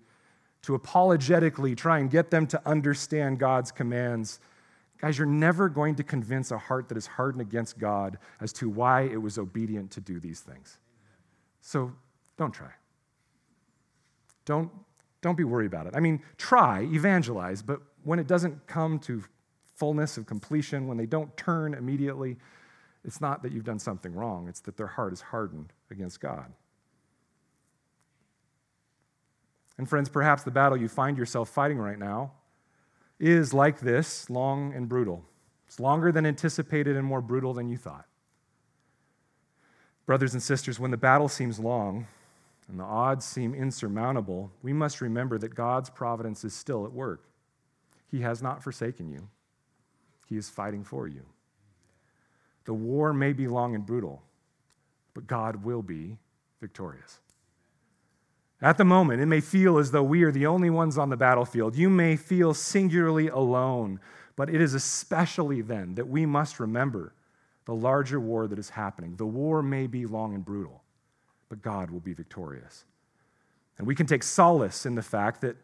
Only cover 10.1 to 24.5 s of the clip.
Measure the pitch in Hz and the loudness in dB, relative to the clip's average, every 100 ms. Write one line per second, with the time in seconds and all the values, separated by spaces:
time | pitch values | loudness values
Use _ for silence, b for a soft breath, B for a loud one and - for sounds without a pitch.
10.1 | 87 85 85 - 64 - - _ _ _ | -10 -10 -14 -16 -20 -20 -20 _ _ _
11.1 | _ _ _ _ _ - 143 127 123 _ | _ _ _ _ _ -6 -4 -4 -6 _
12.1 | _ _ - 151 - 67 - _ _ _ | _ _ -6 -6 -6 -16 -20 _ _ _
13.1 | _ _ _ _ _ _ _ _ _ _ | _ _ _ _ _ _ _ _ _ _
14.1 | _ _ _ - 151 165 - - _ _ | _ _ _ -2 -2 -2 -8 -20 _ _
15.1 | _ 170 170 143 120 104 87 82 135 165 | _ -2 0 2 2 0 -2 -6 0 2
16.1 | 151 B B - 247 151 98 135 156 190 | 2 B B 2 6 6 4 0 2 4
17.1 | 185 120 107 90 98 107 143 - _ 147 | 2 2 -4 -6 -6 -6 -8 -8 _ -4
18.1 | 170 139 180 175 147 - 165 160 156 - | -2 2 2 2 -6 -8 -4 -2 -2 -4
19.1 | 117 98 _ _ _ _ - 151 151 151 | -10 -10 _ _ _ _ -6 -2 0 -2
20.1 | 120 110 107 - 151 135 143 131 117 117 | -6 -10 -10 -4 -4 -4 -6 -6 -6 -4
21.1 | 156 151 - - 165 156 135 123 139 139 | -4 -6 -8 -2 -2 -2 -6 -4 -2 -2
22.1 | 135 131 120 b b b b b b 123 | -4 -8 -10 b b b b b b -16
23.1 | - 147 143 127 117 110 107 110 95 90 | -8 -6 -4 -6 -8 -8 -8 -6 -10 -10
24.1 | 87 113 92 87 | -8 -6 -8 -10